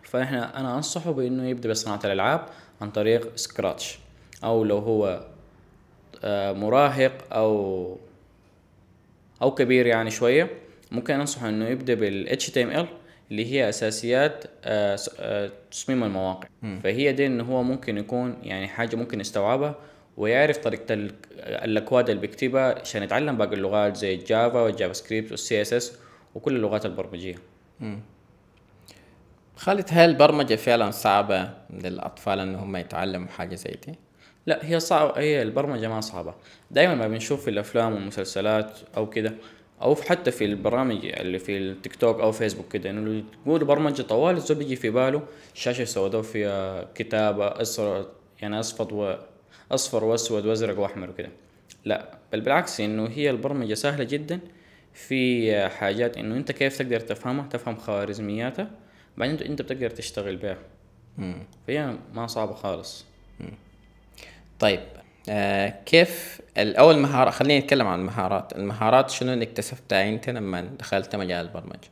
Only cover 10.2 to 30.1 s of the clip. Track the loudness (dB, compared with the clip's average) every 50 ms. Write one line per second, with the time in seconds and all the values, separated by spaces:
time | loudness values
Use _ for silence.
10.2 | 2 4 6 4 4 2 -4 -12 -16 -20 -20 -20 -16 _ -8 -6 -2 -2 -2 0
11.2 | 0 -4 -6 -6 -4 -2 -2 -2 0 -2 -2 -4 0 0 0 2 2 0 0 -2
12.2 | -2 -2 -2 -2 -2 -2 0 0 0 2 0 -2 -2 -4 -8 -18 -20 -20 -20 -20
13.2 | _ _ -4 -4 -4 -2 0 2 2 2 0 0 -2 -2 -2 -2 -2 2 2 4
14.2 | 4 2 0 -4 -14 -16 -20 -10 -4 -2 0 2 2 2 0 -2 -6 -10 -10 -8
15.2 | -6 -4 -4 -4 -4 -6 -8 -14 -20 _ -14 -12 -4 -2 0 0 0 0 -2 -2
16.2 | -2 -2 -2 -4 -10 -18 _ _ -10 -10 -8 -2 -2 0 0 2 0 0 2 0
17.2 | 0 0 0 -2 -2 0 0 0 0 0 -2 -2 -4 -4 -4 -4 -4 -4 -4 -4
18.2 | -4 -4 -6 -8 -10 -8 -6 -6 -6 -6 -4 -4 -4 -2 -2 -4 -4 -4 -6 -6
19.2 | -6 -4 -2 0 2 2 2 2 0 -2 -4 -8 -14 -20 -20 -20 -20 _ _ -4
20.2 | 0 2 4 4 4 4 4 0 -2 -4 -4 -4 -4 -4 -2 -2 -2 -6 -8 -12
21.2 | -20 -20 -18 -16 -10 -6 -6 -4 -2 0 0 0 0 4 4 4 4 4 0 -2
22.2 | -2 -8 -4 -2 -2 0 2 2 2 2 0 0 -4 -6 -6 -4 -2 0 0 0
23.2 | 2 0 0 0 0 0 0 -2 -2 0 2 2 2 2 0 0 -2 -2 -2 -2
24.2 | 0 0 2 4 4 4 4 4 2 2 2 0 -2 -2 -2 -6 -8 -4 -4 -4
25.2 | -4 -4 -10 -10 -4 -2 0 0 0 2 0 -2 -2 -4 -12 -16 -20 -20 -20 -20
26.2 | -20 _ _ -6 -4 -2 0 0 0 0 0 -2 -2 -4 -6 -6 -8 -8 -8 -10
27.2 | -10 -10 -12 -12 -16 -20 _ _ _ _ _ _ -10 -10 -10 -10 -14 -18 -20 _
28.2 | _ _ _ _ _ _ _ _ _ _ _ _ -20 -20 -20 -20 -20 _ -20 _
29.2 | -20 _ -20 _ _ _ _ -6 0 0 0 0 0 2 8 8 10 10